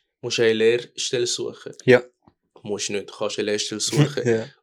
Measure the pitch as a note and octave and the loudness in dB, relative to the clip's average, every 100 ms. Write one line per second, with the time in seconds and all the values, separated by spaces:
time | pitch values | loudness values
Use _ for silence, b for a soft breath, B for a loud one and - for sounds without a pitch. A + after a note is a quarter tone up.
0 | _ _ B2 A#2 A#2 A2 A2 A#2+ A#2+ - | _ _ -6 0 2 4 4 2 -2 -10
1 | - B2+ A#2+ - A#2 - - - - B2 | -4 -2 -2 -4 -8 -10 -16 -2 4 6
2 | - _ _ _ _ _ A2 G2 - G2+ | 4 _ _ _ _ _ -8 -6 -4 -6
3 | F#2+ - G#2 - G#2 G#2 - G#2+ - A2+ | -8 -6 -6 -4 -2 -2 -4 -6 -2 2
4 | C#3+ - A2+ A2+ A2 - | 2 2 0 0 -2 -14